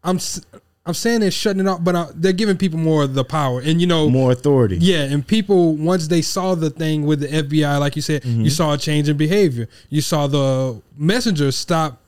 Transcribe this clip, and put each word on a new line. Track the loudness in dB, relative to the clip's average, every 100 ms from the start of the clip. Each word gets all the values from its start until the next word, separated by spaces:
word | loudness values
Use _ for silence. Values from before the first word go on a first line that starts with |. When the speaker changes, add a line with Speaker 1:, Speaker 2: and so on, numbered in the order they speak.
Speaker 1:
I'm | -2 -4
s-, | -4 -10 -14 -20 _ _ -8
I'm |
saying | -4 0 2
they're | 0
shutting | 0 -2 0
it | 0
off, | 0
but, | 0 0
uh, | -2
they're | -2 0
giving | 2 0 0
people | 0 0
more | 0 2
of | 0
the | -2
power | -2 -2 -2 -2
and, | -2 0
you | 2
know, | 2 2
Speaker 2:
More | 4 2
authority. | 2 2 4 4 2
Speaker 1:
Yeah, | 2 2
and | 0 -2 0
people, | 0 2 4 4
once | 2 0 0 0
they | 0
saw | 0 -4 -2
the | -2 -2
thing | -4 -2 -2
with | 0 0
the | 0
F | -4 -2
B | 0
I, | 0 0
like | -2 -4
you |
said, | -4 -4
Speaker 2:
Mm-hmm. | -2 0
Speaker 1:
you | 0
saw | 2 0
a | -2
change | -2 0 0
in | 0
behavior. | 0 2 2 0 -10 -14 _
You | -4
saw | -2 -2 0
the | 0 0 0 -2 -6 _ -4
Messenger | 0 0 0 0 0
stop | -2 -2 -2 -2 -6